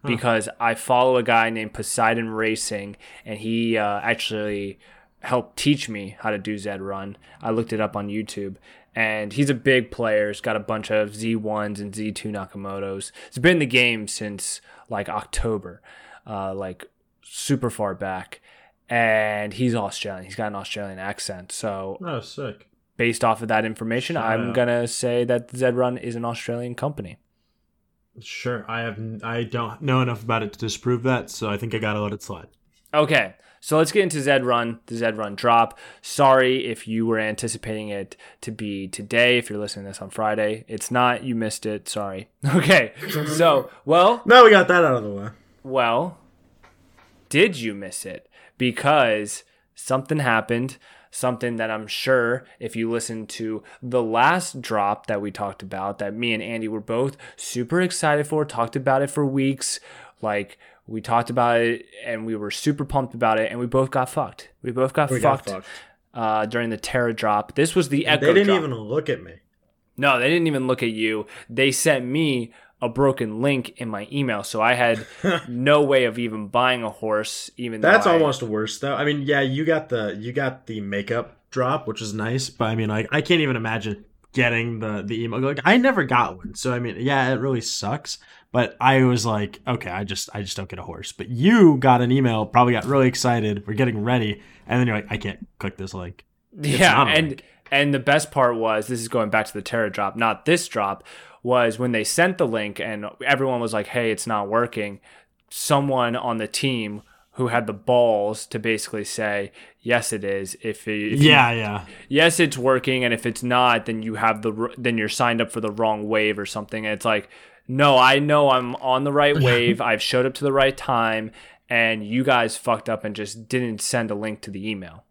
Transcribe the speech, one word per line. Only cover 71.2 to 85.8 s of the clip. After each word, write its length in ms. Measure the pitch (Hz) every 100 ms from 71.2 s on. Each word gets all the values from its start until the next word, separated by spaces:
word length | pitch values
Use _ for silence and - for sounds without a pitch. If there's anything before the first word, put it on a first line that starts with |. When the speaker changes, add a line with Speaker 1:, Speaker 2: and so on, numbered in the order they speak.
| 107 - -
Speaker 2:
They 220 | 117 135
sent 320 | 127 160 139 123
me 480 | 143 156 127 117 - _ _
a 60 | 123
broken 540 | 127 139 135 113 107
link 320 | 139 135 - -
in 120 | 117
my 180 | 104 104
email, 320 | 143 131 107
so 180 | 98 110
I 140 | 113 123
had 300 | 120 110 110 - 202
Speaker 1:
<laughs> 200 | 170 -
Speaker 2:
no 320 | 120 135 147
way 240 | 139 135 123
of 120 | 113
even 280 | 120 107 101
buying 360 | 120 127 123
a 60 | 117
horse, 580 | - 113 107 107 - - -
even 240 | 120 110
Speaker 1:
That's 240 | 143 208 202
Speaker 2:
though 60 |
I 20 |
Speaker 1:
almost 280 | 165 151 131
worse, 340 | 117 107 107 -
though. 140 | 139 131
I 80 |
mean, 200 | 147 147
yeah, 180 | 135 143
you 240 | 135 135 156
got 240 | 160 156
the, 260 | 117 104 95
you 140 | 117
got 360 | 131 135 127 -
the 120 | 110
makeup 560 | 101 101 101 117 120 _ _
drop, 360 | 131 127 147 135
which 140 | 104
is 120 | 110
nice, 360 | 107 110 131 127
but 140 | - 117
I 100 | 110
mean, 120 | 110
like, 180 | 107 107
I 80 | 151
can't 200 | - 170
even 140 | 147 117
imagine 480 | 113 113 107 101 - _ _
getting 440 | 131 120 117 117 113
the, 220 | 110 104
the 180 | 101 113
email. 160 | 117 113
Like, 200 | 131 143 147
I 100 |
never 260 | 240